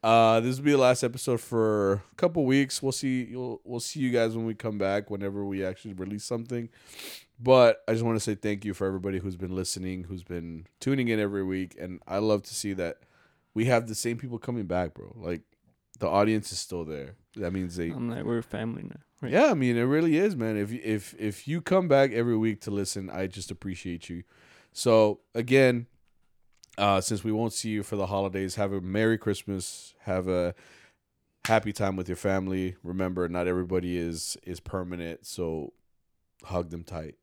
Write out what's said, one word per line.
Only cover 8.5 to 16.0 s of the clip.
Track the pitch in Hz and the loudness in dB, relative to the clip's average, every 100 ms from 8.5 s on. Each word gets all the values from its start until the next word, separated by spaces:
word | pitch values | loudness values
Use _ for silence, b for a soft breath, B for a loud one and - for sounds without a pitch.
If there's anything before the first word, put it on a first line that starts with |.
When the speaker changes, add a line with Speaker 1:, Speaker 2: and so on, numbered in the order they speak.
| 101 | -2
Speaker 1:
you | 104 | -4
for | 92 95 | -2 -2
everybody | 95 95 95 | -2 -4 -4
who's | 95 90 | -6 -8
been | 92 | -6
listening, | 92 92 95 92 92 | -4 -4 -6 -6 -8
who's | 85 92 | -8 -12
been | 85 87 85 82 87 _ | -8 -10 -8 -12 -16 _
tuning | 131 139 120 | -2 0 2
in | 110 | 2
every | 101 101 | 0 0
week, | 95 95 90 - | -2 -2 -4 -8
and | 90 90 - | -12 -12 -4
I | 98 | 0
love | 107 104 | 2 2
to | - | 0
see | - 104 | -6 -6
that | 92 85 - b b b b b | -4 -4 -6 b b b b b
we | 110 120 | -2 4
have | 120 113 | 2 2
the | |
same | 107 117 117 | -4 -4 -4
people | 127 117 | -8 -8
coming | - 120 95 | -6 -6 -2
back, | 90 87 | -2 -2
bro. | - - 117 | -6 -18 -10
Like, | 87 85 _ _ _ _ _ | -6 -6 _ _ _ _ _
the | - | -4